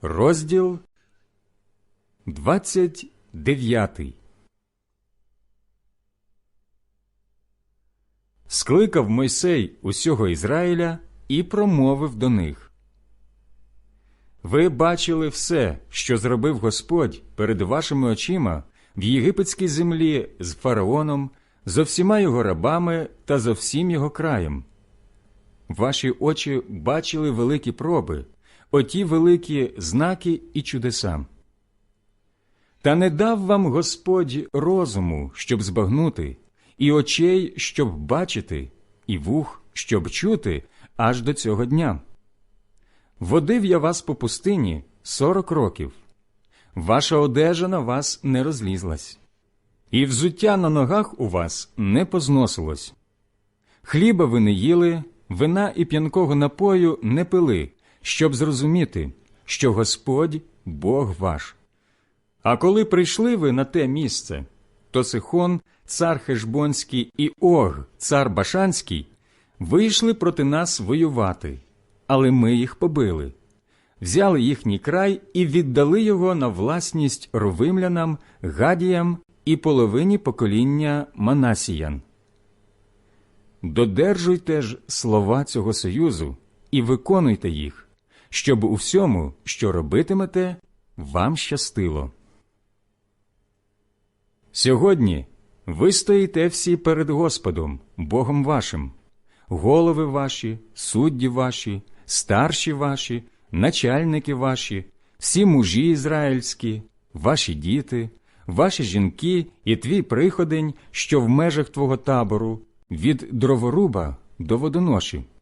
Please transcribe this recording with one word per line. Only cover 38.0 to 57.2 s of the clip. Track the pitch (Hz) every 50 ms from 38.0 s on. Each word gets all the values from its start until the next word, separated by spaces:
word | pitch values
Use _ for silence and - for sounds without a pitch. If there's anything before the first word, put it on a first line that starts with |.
| 73 71 120 151 185 165 - 113 92 - 92 73 67 67 - _ _ _ _ _ _ -
і | 104 82
вух, | 71 82 117 156 156 - - - _ - _
щоб | - - - 117 104 82 -
чути, | - - - 196 226 - - 107 85 71 - - _ _ - - _ -
аж | 113 113 123 123
до | 117 131 147
цього | - - 113 107 101 123
дня. | 123 135 156 170 143 92 69 - - - - _ _ _ _ _ _ _ _ _ _ _ _ _ _ _ _ _ _ _ _
Водив | - 85 113 160 156 147 220 247 202
я | 196 175 170
вас | 147 160 170 -
по | - - 151
пустині | - - 117 - - - 190 202 185 131 95 82 76 71 _ _ _ _
сорок | - - - 135 147 185 196 180 -
років. | 165 156 127 98 - - 76 67 - - - - _ _ _ _ _ _ _ _ _ _ _ _ _
Ваша | - 82 82 110 135 139 - 160 151
одежа | 147 143 120 135 151 165 175 165 175 185
на | 190 175
вас | 135 113 120 135 139 - - - -
не | 143 131 127 131
розлізлась, | 147 160 127 110 95 95 92 90 92 78 73 - - - _ _ _ _ _ _ _ _ _ _ _ _ _ _ _
і | - 120 139
взуття | 139 131 113 147 180 160 - - 214 208 196
на | 180 160
ногах | 156 151 135 123 180 208 208 202 - -
у | 135 107
вас | 90 90 85 85 - - - - _ -
не | 110 98 101 131 185
позносилось. | - - 180 151 127 143 135 127 107 - - 82 78 76 73 - - - _ _ _ _ _ _ _ _ _ _ _ _ _ _ _ _ _
Хліба | _ - - 151 180 226 233 175 170
ви | 131 113 120
не | 110 104
їли, | 104 95 95 143 175 175 175 170 165 165 151 - _ _ _ _
вина | - 87 127 156 170 190 202 196 -
і | - 170
п'янкого | - 147 156 156 156 - 185 185 147 143
напою | 143 143 143 143 - 190 202 196 185 175 170 156 -
не | - 107 117 147